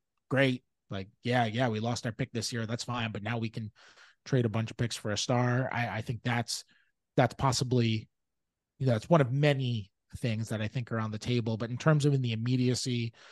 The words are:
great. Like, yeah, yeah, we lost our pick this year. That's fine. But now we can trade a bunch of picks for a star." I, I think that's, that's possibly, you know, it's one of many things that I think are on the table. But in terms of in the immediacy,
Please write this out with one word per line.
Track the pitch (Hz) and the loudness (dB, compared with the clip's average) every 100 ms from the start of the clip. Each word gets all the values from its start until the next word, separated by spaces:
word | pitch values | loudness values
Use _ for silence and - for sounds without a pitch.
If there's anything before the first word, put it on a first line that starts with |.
| _ _ - | _ _ -2
great. | 127 135 127 _ _ - | 2 2 0 _ _ -10
Like, | 98 98 _ | -8 -8 _
yeah, | 120 123 113 | 0 2 2
yeah, | 113 127 | 0 0
we | 107 | 0
lost | 117 123 120 | -2 -4 -4
our | |
pick | - - | -6 -6
this | 117 - | -4 -4
year. | 120 110 | -4 -4
That's | 120 | -6
fine. | - 120 113 | -6 -4 -4
But | 104 | -4
now | 107 117 | -4 -4
we | 113 | -4
can | 117 107 - - - - _ - | -6 -10 -12 -20 -20 -20 _ 0
trade | 131 117 | 2 2
a | |
bunch | 113 113 | 0 -4
of | - | -2
picks | 120 - | -4 -4
for | 110 | -4
a | 104 | -2
star." | - 123 123 123 131 | 0 2 2 0 0
I, | 120 117 104 | -2 -4 -4
I | |
think | - 117 127 | -6 -4 -2
that's, | 120 - - - _ _ _ _ - | -2 -2 -6 -10 _ _ _ _ 2
that's | 120 - | 2 2
possibly, | 135 - 127 123 117 110 - _ _ _ _ _ _ - | 0 2 2 2 4 0 -4 _ _ _ _ _ _ -2
you | 131 | 2
know, | 110 | 2
it's | - | 4
one | 170 | 4
of | 120 | 4
many | 139 147 139 127 113 98 _ _ - | 4 4 2 0 -4 -6 _ _ -6
things | 120 110 110 | -2 -2 -2
that | 107 | -4
I | 107 | -4
think | 131 117 | -4 -4
are | 117 | -4
on | 110 | -4
the | 107 | -4
table. | - 120 113 110 | -2 0 0 -2
But | 117 | -4
in | 123 | 0
terms | 160 151 | 4 4
of | 143 | 4
in | 135 | 2
the | 123 | 0
immediacy, | 110 120 127 127 120 131 120 117 - - | 0 0 2 2 0 -2 -2 -4 -8 -20